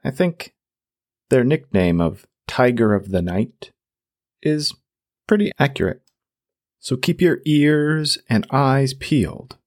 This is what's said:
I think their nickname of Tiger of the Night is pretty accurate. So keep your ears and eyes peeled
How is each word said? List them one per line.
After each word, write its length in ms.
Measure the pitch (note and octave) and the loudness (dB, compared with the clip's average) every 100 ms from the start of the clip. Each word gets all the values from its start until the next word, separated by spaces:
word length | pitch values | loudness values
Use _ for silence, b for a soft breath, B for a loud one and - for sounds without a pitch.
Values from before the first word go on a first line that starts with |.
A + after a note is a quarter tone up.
I 80 | C#3 | -8
think 440 | - F3 E3+ - _ _ _ _ _ _ _ _ | -2 -2 -2 -16 _ _ _ _ _ _ _ _
their 160 | C3 | 2
nickname 560 | B2 D#3+ - G2+ F2+ E2+ | 2 0 0 0 2 2
of 260 | E2 - _ _ - | 0 -4 _ _ -12
Tiger 440 | - B2 A#2+ A2+ | 0 2 4 2
of 180 | G#2 G2 | 0 -2
the 120 | F#2+ | -4
Night 480 | F2 F2+ A#2 _ - _ _ _ _ _ _ _ | -2 -2 -4 _ -20 _ _ _ _ _ _ _
is 320 | D3+ D3+ D3 - _ _ _ _ - | -4 -2 -4 -10 _ _ _ _ -2
pretty 240 | G#3+ G#3 - | 0 0 -2
accurate. 440 | C#3+ C3+ F#2 - _ _ _ _ _ _ _ _ | -2 0 -4 -4 _ _ _ _ _ _ _ _
So 160 | - C3 | -8 -4
keep 240 | - E3 | -2 2
your 200 | F3 D3+ | 2 0
ears 760 | - D3+ D3 D3+ D3 D#3 D3+ - _ | 0 2 4 2 0 -2 -4 -6 _
and 180 | A2+ - | -4 0
eyes 440 | C3+ C#3 C3+ C3+ | 0 2 2 0
peeled 640 | C3+ - D3+ F#2 - - - | -4 -2 0 0 -6 -18 -20